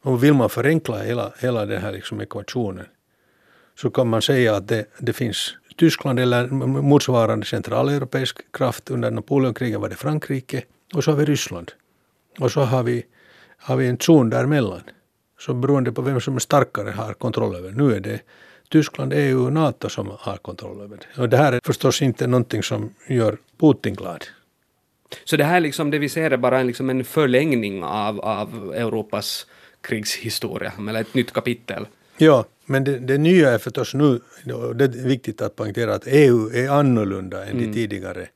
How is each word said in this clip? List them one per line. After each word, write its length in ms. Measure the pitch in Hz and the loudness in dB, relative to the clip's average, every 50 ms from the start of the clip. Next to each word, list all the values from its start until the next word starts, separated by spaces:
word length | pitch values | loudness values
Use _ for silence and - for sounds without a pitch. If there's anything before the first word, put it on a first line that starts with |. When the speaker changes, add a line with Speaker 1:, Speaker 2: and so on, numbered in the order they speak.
Speaker 1:
Och 220 | - 135 131 117 127 | 0 0 0 4 4
vill 100 | 147 147 | 4 6
man 160 | 135 117 98 | 6 4 2
förenkla 520 | - 117 117 139 165 156 147 - 113 104 | 0 0 0 2 0 0 -2 -4 -6 -6
hela, 300 | 104 107 120 120 117 - - - | -6 -6 -4 -4 -6 -8 -8 -4
hela 280 | 123 127 120 110 104 | -4 -2 -2 -2 -2
den 160 | 101 104 95 | -4 -4 -6
här 100 | 92 - | -6 -8
liksom 280 | 98 98 - - 110 104 | -10 -10 -10 -10 -8 -8
ekvationen 640 | 104 - - 92 - - - 123 117 101 - 87 - - _ _ _ _ _ _ _ _ _ _ _ _ _ _ _ _ _ | -10 -10 -12 -12 -12 -8 -6 -4 -4 -4 -6 -10 -14 -18 _ _ _ _ _ _ _ _ _ _ _ _ _ _ _ _ _
så 160 | - - 123 | -6 -6 -2
kan 180 | - 135 127 117 | 0 0 0 2
man 140 | 113 110 | 2 0
säga 340 | 104 - 139 127 120 113 104 | 2 2 2 4 4 2 2
att 120 | 101 92 104 | 0 -2 -2
det, 180 | 123 110 104 _ _ - | -4 -4 -4 _ _ -6
det 140 | 131 120 | -6 -6
finns 420 | 110 - 123 113 98 - - - - - _ _ - | -4 -2 -4 -4 -4 -6 -8 -8 -10 -14 _ _ 0
Tyskland 420 | - 170 160 - - - 143 123 120 | 4 4 4 4 2 -2 -2 0 0
eller 260 | 127 123 120 123 123 | 2 2 2 0 0
m-, 180 | 127 135 135 | 0 -4 -2
m-, 220 | 127 127 135 139 143 | -2 -2 -2 2 4
motsvarande 640 | 139 147 143 - - 127 117 113 107 110 110 104 | 6 6 6 6 4 2 2 2 2 0 -2 -4
centraleuropeisk 1040 | - - 113 - - - 120 131 139 143 143 135 123 - 135 131 117 - - - _ | -6 -6 -6 -6 -2 -2 0 0 0 0 -2 -4 -4 -4 -4 -4 -4 -6 -10 -18 _
kraft. 380 | - - 135 123 117 - _ - | -4 -2 -2 -2 -2 -6 _ -6
Under 200 | 131 123 117 117 | -4 -2 -2 -2
Napoleonkriget 720 | 113 107 107 - 139 139 131 127 107 - 127 120 107 110 | -4 -4 -4 0 0 2 2 2 0 -2 -4 -4 -4 -4
var 80 | 117 113 | -6 -6
det 80 | 113 | -8
Frankrike 640 | - - 151 151 151 - - 143 131 - - - 127 - _ _ _ _ _ - | -6 -4 -4 -2 -4 -4 -4 -6 -6 -6 -6 -8 -8 -8 _ _ _ _ _ -4
och 100 | 151 - | 0 2
så 60 | 160 | 2
har 80 | 151 143 | 2 2
vi 60 | 151 | 2
Ryssland. 480 | 147 147 - - - 98 87 85 - - _ _ _ _ _ _ _ _ _ _ _ _ - | 2 2 0 -2 -6 -10 -12 -12 -16 -20 _ _ _ _ _ _ _ _ _ _ _ _ -2
Och 140 | - 120 | -2 -2
så 80 | - 147 | 0 0
har 220 | 139 117 123 127 | 0 0 0 0
vi, 240 | 117 120 120 120 - _ _ _ _ _ _ _ _ _ _ _ | 0 -2 -4 -4 -6 _ _ _ _ _ _ _ _ _ _ _
har 180 | - - 131 | -6 -2 -2
vi 120 | 131 131 123 | 0 0 0
en 100 | 123 120 | -2 0
zon 300 | - - 165 147 123 113 | 6 6 8 8 6 4
däremellan. 500 | 117 120 127 135 151 143 117 95 90 - - - _ _ _ _ _ _ _ _ _ _ | 2 0 0 2 2 2 0 -2 -4 -10 -16 -20 _ _ _ _ _ _ _ _ _ _
Så 160 | - - 131 | -8 -6 -4
beroende 380 | 123 127 135 143 139 127 127 | -2 2 2 2 2 2 0
på 100 | 113 - | -2 -2
vem 180 | 123 135 135 123 | -4 -2 -2 -2
som 160 | - 139 135 | -2 -2 -4
är 40 | 120 | -4
starkare 500 | - _ - 143 131 - - - 101 104 | -2 _ 2 2 2 2 -2 -8 -8 -6
har 220 | 98 104 113 107 | -8 -8 -8 -8
kontroll 440 | - _ - 120 117 117 113 104 92 | -8 _ -6 -4 -2 -2 -2 -2 -4
över. 140 | 87 90 92 | -6 -10 -8
Nu 240 | 101 120 147 135 110 | -2 2 2 2 2
är 60 | 98 | 0
det 200 | 95 107 107 107 _ _ _ _ - - - _ _ _ | -2 -6 -8 -8 _ _ _ _ -20 -20 -20 _ _ _
Tyskland, 440 | - 156 147 - - - 135 131 | 2 2 2 2 -4 -6 -4 -2
E 160 | 143 147 143 135 | 0 0 2 2
U 80 | 131 | 2
och 160 | 127 127 127 | 2 0 0
nato 360 | 139 160 160 135 117 _ - 107 | 2 2 0 0 -2 _ -10 -8
som 220 | - - 104 98 98 - | -6 -8 -8 -8 -12 -10
har 180 | - - 98 | -10 -10 -10
kontroll 440 | 95 - - 90 - - 98 98 101 | -10 -12 -14 -14 -14 -14 -16 -16 -16
över 160 | 101 101 104 | -18 -18 -18
det. 260 | - - - - 139 | -20 -20 -16 -6 -4
Och 60 | 123 120 | 0 4
det 80 | 120 | 6
här 160 | 123 151 139 | 6 6 4
är 80 | 123 123 - | 2 0 -2
förstås 380 | - 123 - - 135 - - | -2 -4 2 2 0 2 4
inte 240 | 143 131 117 - 135 | 2 0 2 0 0
någonting 360 | 123 127 127 120 - - 107 | 2 2 2 2 0 -4 -6
som 320 | 101 - 110 107 107 113 _ _ - - | -4 -4 -4 -4 -6 -8 _ _ -8 -2
gör 300 | 135 120 113 107 107 - _ _ _ _ | 0 2 2 0 0 -4 _ _ _ _
Putin 360 | 160 151 127 - - 107 98 | 6 6 6 4 0 -6 -6
glad. 300 | 95 95 90 85 - - - - _ _ _ _ _ _ _ _ _ _ _ _ _ _ _ - - - | -6 -10 -12 -12 -12 -16 -18 -20 _ _ _ _ _ _ _ _ _ _ _ _ _ _ _ -20 -16 -4
Speaker 2:
Så 120 | - 160 | -2 0
det 80 | 147 143 | 2 2
här 160 | 151 175 180 | 4 4 2
liksom, 300 | 165 151 135 - 160 143 | 2 0 -2 -4 -2 -2
det 80 | 143 151 | -2 -2
vi 100 | 147 135 | -2 -2
ser 220 | - 165 160 151 | -2 -2 0 0
är 60 | 131 | 0
bara 240 | 120 123 127 127 131 | 2 2 2 2 2
en, 60 | 127 | 0
liksom 240 | 123 120 - 135 131 | 0 -2 -4 -4 -2
en 140 | 131 131 123 | -2 -2 -4
förlängning 800 | - - 156 151 127 123 127 151 160 139 117 107 104 98 95 85 | -2 0 0 2 4 4 2 2 2 0 0 -2 -4 -6 -6 -6
av, 360 | 67 90 107 101 107 107 101 | -6 -4 -2 -4 -4 -4 -4
av 540 | - 107 107 98 107 - 117 113 101 92 - | -4 -4 -4 -4 -6 -10 -10 -12 -12 -8 -6
Europas 720 | 113 117 110 110 110 107 - - 92 - - - - - _ _ - - _ _ _ | -4 -4 -2 -2 -4 -4 -4 -6 -6 -6 -6 -8 -10 -12 _ _ -20 -20 _ _ _
världskrigshistoria, 920 | - - 123 107 104 - - - - 113 - - - 90 - - - 110 - 107 | -8 -6 -6 -4 -4 -6 -8 -8 -8 -8 -8 -6 -6 -6 -6 -8 -8 -8 -10 -8
eller 220 | 104 107 110 113 | -8 -6 -4 -4
ett 140 | 110 - - | -6 -2 0
nytt 180 | 135 120 - | -2 -2 0
kapitel. 540 | - 120 - 123 120 - _ - 95 - 104 - _ _ _ _ _ - | -2 -4 -2 -2 -6 -6 _ -12 -10 -10 -10 -12 _ _ _ _ _ 6
Speaker 1:
Ja, 260 | 156 160 143 120 110 _ _ _ _ | 6 8 8 6 4 _ _ _ _
men 180 | - 135 135 135 | -2 -2 0 0
det, 140 | 139 139 120 | 0 -2 -4
det 200 | 127 127 135 143 | -2 -2 0 2
nya 320 | 156 165 185 180 156 131 | 4 6 6 8 6 6
är 80 | 120 110 | 4 2
förstås 360 | - 127 120 - 117 - - | -2 -4 -6 -4 -6 -2 2
nu, 260 | 135 151 143 123 113 - _ - - - 123 120 | 4 4 4 4 2 -4 _ -20 -16 -12 -10 -8
och 220 | 117 120 120 117 | -6 -6 -6 2
det 80 | 117 139 | 2 2
är 240 | 131 120 120 127 127 | 2 2 -2 -2 -2
viktigt 340 | 139 123 - - 110 - | -2 -2 -4 -10 -6 -6
att 140 | 107 110 _ | -6 -6 _
poängtera, 380 | - 110 107 98 117 117 107 104 | -6 -8 -6 -4 -2 -2 -2 -2
att 120 | 95 - | -4 -2
E 200 | 120 135 147 147 | 4 6 6 8
U 240 | 131 120 117 110 107 117 | 8 6 4 2 0 -2
är 140 | 120 127 135 | -2 0 2
annorlunda 800 | 143 147 143 135 123 110 104 98 98 95 95 92 95 95 95 | 2 4 4 4 4 2 0 -2 -4 -6 -8 -10 -10 -10 -8
än 120 | 101 101 123 | -6 -4 -4
de 60 | 117 | -4
Speaker 2:
Mm. 100 | 110 104 | -4 -4
Speaker 1:
tidigare 540 | 117 113 101 101 98 92 92 92 92 90 - _ | -4 -4 -4 -6 -8 -10 -10 -10 -12 -14 -14 _